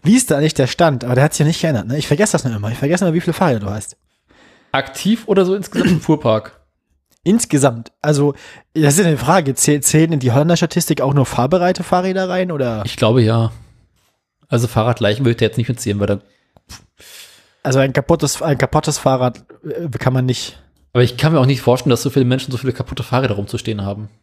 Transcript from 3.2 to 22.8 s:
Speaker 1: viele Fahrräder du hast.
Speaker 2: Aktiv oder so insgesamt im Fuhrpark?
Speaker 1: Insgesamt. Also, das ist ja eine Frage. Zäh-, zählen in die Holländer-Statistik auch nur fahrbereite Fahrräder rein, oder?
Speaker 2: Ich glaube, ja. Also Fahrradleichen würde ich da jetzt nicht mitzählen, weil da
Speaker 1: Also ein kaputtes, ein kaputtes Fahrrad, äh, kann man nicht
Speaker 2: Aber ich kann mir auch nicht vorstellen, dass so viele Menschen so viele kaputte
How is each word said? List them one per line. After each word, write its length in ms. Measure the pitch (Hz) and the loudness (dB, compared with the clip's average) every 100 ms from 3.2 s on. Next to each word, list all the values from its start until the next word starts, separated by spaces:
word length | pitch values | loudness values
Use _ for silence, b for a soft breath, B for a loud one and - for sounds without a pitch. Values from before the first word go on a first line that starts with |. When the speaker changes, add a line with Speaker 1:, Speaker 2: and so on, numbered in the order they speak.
Speaker 1:
viele 100 | 175 | -2
Fahrräder 280 | 156 180 113 | 0 0 0
du 100 | 101 | -4
hast. 260 | 104 - - _ b b b b b b | -8 -10 -20 _ b b b b b b
Speaker 2:
Aktiv 540 | 139 - - 185 226 - | -4 -4 -4 -2 -2 2
oder 180 | 190 180 | 2 2
so 80 | |
insgesamt 360 | 202 - - 175 | 0 -4 -2 2
im 80 | 175 | 2
Fuhrpark? 580 | - 151 120 110 - _ _ _ _ _ _ _ | 2 0 2 0 -4 _ _ _ _ _ _ _
Speaker 1:
Insgesamt. 680 | 170 226 - 143 135 117 117 _ | 0 0 2 2 2 0 -14 _
Also, 320 | 147 147 143 139 B B B | 0 2 0 -2 B B B
das 200 | 160 147 147 | 0 2 4
ist 20 | |
ja 60 | 175 | 2
eine 100 | 143 | 0
Frage. 380 | 120 185 139 | 2 2 2
Zäh-, 260 | 127 - 147 | -2 0 2
zählen 320 | - 156 160 | 2 2 2
in 80 | 156 | 2
die 120 | 127 | 2
Holländer-Statistik 680 | 120 156 170 165 - - 160 | 2 2 2 0 -2 -2 -2
auch 140 | 139 | 2
nur 100 | 143 | 2
fahrbereite 600 | 127 - 131 180 180 185 | 0 0 0 2 2 -2
Fahrräder 440 | 180 180 185 190 185 | -2 0 0 -2 -2
rein, 240 | 185 185 | -2 -2
oder? 300 | 151 123 110 | -2 -2 -4
Speaker 2:
Ich 140 | 104 - | -6 0
glaube, 240 | 113 127 | 2 4
ja. 280 | 110 117 113 b b b b _ _ _ _ _ _ | 4 2 0 b b b b _ _ _ _ _ _
Also 160 | 123 113 | -2 0
Fahrradleichen 600 | 113 113 117 104 113 127 | 0 0 0 0 0 0
würde 60 | |
ich 40 | 117 | 0
da 80 | |
jetzt 140 | 110 - | 0 0
nicht 100 | 117 | -4
mitzählen, 320 | 120 - 101 | -4 -4 -2
weil 60 | 101 | 0
da 140 | 101 _ _ _ _ _ - _ _ B B B B B B | -2 _ _ _ _ _ -20 _ _ B B B B B B
Speaker 1:
Also 180 | 143 135 | 0 2
ein 120 | 135 | 2
kaputtes, 480 | 131 - 165 143 - | -2 -2 0 0 -2
ein 160 | 160 143 | -2 0
kaputtes 400 | 135 151 151 147 | 0 0 -2 -2
Fahrrad, 480 | - 131 123 - _ - | 0 0 0 -4 _ -18
äh, 280 | 156 - 170 117 | -12 -8 -8 -4
kann 160 | 131 | -2
man 100 | 131 | 0
nicht 340 | 127 120 - - _ _ _ | 0 -2 -6 -16 _ _ _
Speaker 2:
Aber 80 | 120 | 2
ich 140 | 123 123 | 2 2
kann 160 | 156 | 0
mir 40 | 160 | 4
auch 40 | |
nicht 160 | 131 131 | 2 2
vorstellen, 300 | 120 123 - | 2 0 2
dass 100 | 117 | 0
so 80 | 131 | 0
viele 160 | 139 | 0
Menschen 260 | 123 131 - | 2 0 -4
so 60 | 123 | -6
viele 160 | 131 | -6
kaputte 300 | 120 | -6